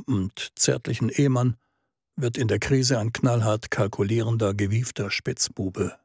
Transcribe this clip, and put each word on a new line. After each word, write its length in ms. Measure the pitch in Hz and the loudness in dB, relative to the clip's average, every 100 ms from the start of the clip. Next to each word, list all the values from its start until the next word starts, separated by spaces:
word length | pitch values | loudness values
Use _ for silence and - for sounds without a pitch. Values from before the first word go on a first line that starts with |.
| - | 0
und 460 | 110 95 - - - | 0 -2 -6 -10 -2
zärtlichen 540 | - 131 - 120 117 | 0 0 -2 -2 -2
Ehemann 480 | - 139 127 123 117 _ _ _ _ _ - | 2 2 4 2 -2 _ _ _ _ _ -4
wird 220 | 123 120 | -4 0
in 100 | 113 | 0
der 120 | 104 | 0
Krise 400 | - 135 127 123 | 2 2 2 2
ein 120 | 107 | 0
knallhart 600 | - 127 120 110 110 - | 0 2 2 2 0 -2
kalkulierender, 840 | - 101 - 101 113 113 113 104 | -2 -2 0 0 0 0 2 0
gewiefter 580 | 101 101 110 123 - 101 | 0 0 0 -2 -4 -4
Spitzbube. 840 | - - - - - 95 92 92 - | -4 -4 -4 -4 -4 -6 -2 -4 -6